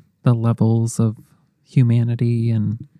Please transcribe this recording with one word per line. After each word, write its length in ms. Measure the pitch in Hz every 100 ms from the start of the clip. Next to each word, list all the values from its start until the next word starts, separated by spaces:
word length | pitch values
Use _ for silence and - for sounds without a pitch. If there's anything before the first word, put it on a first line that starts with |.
| - _
the 100 | 123 117
levels 640 | 117 113 113 113 113 -
of 180 | 113 107 - _ _ _
humanity 840 | _ 139 120 117 117 120 120 120 113
and 380 | 113 107 110 -